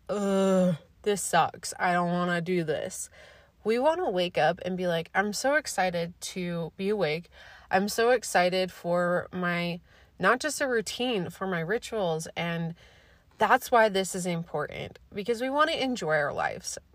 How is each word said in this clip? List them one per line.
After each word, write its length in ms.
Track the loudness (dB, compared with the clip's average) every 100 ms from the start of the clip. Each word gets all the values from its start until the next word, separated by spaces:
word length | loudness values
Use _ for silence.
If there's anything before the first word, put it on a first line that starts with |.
| -6
"Ugh, 680 | -2 0 2 4 4 4 0 -6 _
this 220 | -2 -2
sucks. 500 | 0 2 2 -2 -12 -4
I 160 | 0
don't 180 | 2 2
wanna 300 | 0 0 -2
do 200 | 0 -2
this." 460 | 0 -2 -4 -8 -14 -16 -20 -20 -20 _
We 140 | -2 2
wanna 320 | 2 2 0
wake 260 | 0 0 2
up 240 | 2 2 -4
and 100 | -2
be 100 | 0
like, 220 | -2 0
"I'm 180 | 0 0
so 220 | 0 0
excited 580 | 0 0 0 0 0 -4 -8
to 540 | -10 -6 -4 -4 -6 -4
be 140 | -2
awake. 400 | 0 0 -2 -6 -20 -20 -20 0
I'm 180 | 2 2
so 220 | 2 4
excited 600 | 4 2 2 2 2 -2
for 580 | -4 -2 0 2 0 -2
my, 480 | -4 -2 0 -2 -6 -10 -20 -20 -2
not 220 | 2 2
just 200 | 0 -2
a 80 | 0
routine, 640 | 0 -2 -4 -2 -2 -4
for 160 | -6 -4
my 140 | -4
rituals." 680 | -2 -4 -4 -2 -2 -2 -4 -6
And 380 | -4 -4 -6 -8 -16 -20 -20 -20 _ _
that's 320 | 4 4 4
why 180 | 4 6
this 260 | 4 -2
is 120 | -4 -4
important, 720 | -4 -4 -6 -6 -8 -12 -14 -14
because 300 | -8 -4 -2
we 80 | -2
wanna 240 | 2 2
enjoy 440 | 2 -2 -2 0 2
our 180 | 2
lives. 420 | 0 -2 -4 -10 -12 -16